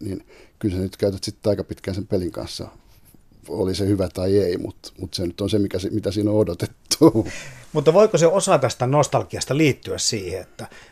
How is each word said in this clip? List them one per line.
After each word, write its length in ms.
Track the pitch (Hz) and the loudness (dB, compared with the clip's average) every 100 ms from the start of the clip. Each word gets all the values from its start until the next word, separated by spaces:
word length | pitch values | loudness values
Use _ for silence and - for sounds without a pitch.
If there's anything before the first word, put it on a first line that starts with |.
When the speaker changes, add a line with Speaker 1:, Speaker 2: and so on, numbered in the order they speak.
Speaker 1:
niin 260 | 101 92 - - - - | -10 -10 -12 -20 -20 -6
kyllä 180 | 107 92 | -4 -2
sä 60 | |
nyt 140 | 95 - | -4 -2
käytät 280 | 101 98 | -2 -2
sitten 260 | - - 107 | -8 -6 -2
aika 140 | 95 | -2
pitkään 300 | - - - | -4 -10 -8
sen 120 | 98 - | -6 -2
pelin 260 | 92 87 | -2 -2
kanssa. 360 | - - - - - _ - - - _ - - | -6 -10 -12 -14 -18 _ -20 -20 -20 _ -20 -8
Oli 260 | 92 95 | -4 -2
se 120 | 90 98 | 0 0
hyvä 220 | 101 90 | 0 0
tai 300 | - 95 101 | -2 2 2
ei, 200 | 90 92 | 2 0
mut, 180 | - - - - | -6 -12 -18 -12
mut 140 | 95 | -10
se 120 | - 90 | -6 -6
nyt 140 | - | -4
on 100 | 101 | 0
se, 80 | 104 | 0
mikä 200 | 101 95 | 0 -2
si-, 120 | 92 | -4
mitä 200 | 107 101 | -4 -2
siinä 200 | 101 104 | -2 0
on 60 | 107 | 2
odotettu. 920 | 98 85 104 - - - 156 113 95 - - - - | 0 -2 -6 -8 -6 4 6 6 -2 -6 -14 -18 -6
Speaker 2:
Mutta 200 | 156 147 | 0 4
voiko 260 | 180 214 170 | 6 6 6
se 80 | 165 | 4
osa 320 | 190 190 156 | 4 2 2
tästä 280 | 123 - 123 | 2 -2 0
nostalgiasta 720 | 147 131 123 98 110 - 139 | 2 2 0 -2 -6 -4 2
liittyä 420 | 151 - - 90 | 2 0 -4 -4
siihen, 420 | - 110 90 92 | -2 -4 -4 -8
että, 280 | - - 110 - - | -10 -16 -18 -18 -20